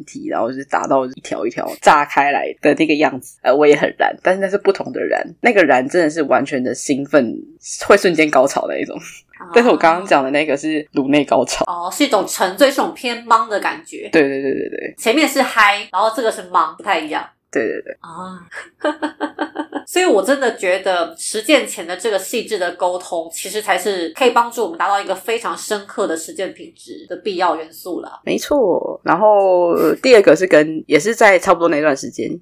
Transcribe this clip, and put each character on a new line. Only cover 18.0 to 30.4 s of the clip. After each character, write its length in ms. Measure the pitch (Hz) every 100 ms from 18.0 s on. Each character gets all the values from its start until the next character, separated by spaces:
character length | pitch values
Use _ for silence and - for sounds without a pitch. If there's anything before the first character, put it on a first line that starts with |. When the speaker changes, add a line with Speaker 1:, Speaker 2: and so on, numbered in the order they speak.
Speaker 2:
啊。 440 | 170 165 185 185 175 - - _
<laughs> 1040 | 302 302 302 - 302 - 311 - 294 285 -
所 120 | 359
以 60 | 370
我 160 | 214
真 180 | 190 269
的 160 | 247 -
觉 220 | 185 190
得 360 | 190 180 165 -
实 240 | - 214
践 240 | 214 285 214
前 200 | - 165
的 100 | 185
这 140 | 233
个 80 | 190
细 240 | - 240
致 160 | 202 208
的 120 | 175
沟 220 | 170 180 180
通， 280 | - 175 165
其 160 | - 202
实 100 | 214
才 160 | 208 180
是 340 | 208 190 165
可 140 | -
以 60 | 254
帮 220 | 240 240
助 120 | -
我 60 | 196
们 80 | -
达 100 | 185
到 140 | 202
一 20 |
个 120 | 190 190
非 240 | - 226
常 180 | 196 170
深 260 | - 208 202
刻 180 | - 190
的 100 | 160
实 160 | 170 165
践 180 | 185
品 180 | 156 170 -
质 320 | - - -
的 60 | 180
必 220 | 214 175
要 180 | 180 160
元 180 | 160
素 260 | - 185 165
啦。 200 | - -
Speaker 1:
没 140 | - -
错。 640 | - 294 202 - - -
然 160 | - 165
后， 500 | 214 202 190 180 175
呃， 260 | 170 165 -
第 180 | 262
二 80 | 233
个 140 | 196
是 100 | 156